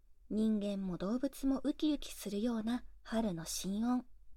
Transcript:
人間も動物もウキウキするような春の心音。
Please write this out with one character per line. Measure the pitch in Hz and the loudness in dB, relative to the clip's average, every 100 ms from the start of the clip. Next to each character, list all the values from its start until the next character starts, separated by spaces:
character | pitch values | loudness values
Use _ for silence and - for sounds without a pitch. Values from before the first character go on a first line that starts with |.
| - - - | -20 -20 -4
人 | 208 220 214 | 2 4 2
間 | 202 196 190 | 0 -2 -2
も | 165 | -2
動 | 185 247 | 0 2
物 | 277 - 269 | 0 0 2
も | 262 | 2
ウ | 269 | 0
キ | - 302 | 2 2
ウ | 285 | 2
キ | - | -2
す | - 202 | -8 -4
る | 202 | 0
よ | 240 226 | 0 0
う | |
な | 220 247 - - | 0 -2 -4 -14
春 | - 220 220 | -2 0 2
の | 165 | -2
心 | 160 - 190 208 233 | -4 -4 -2 0 2
音。 | 247 - - - | 2 0 -12 -16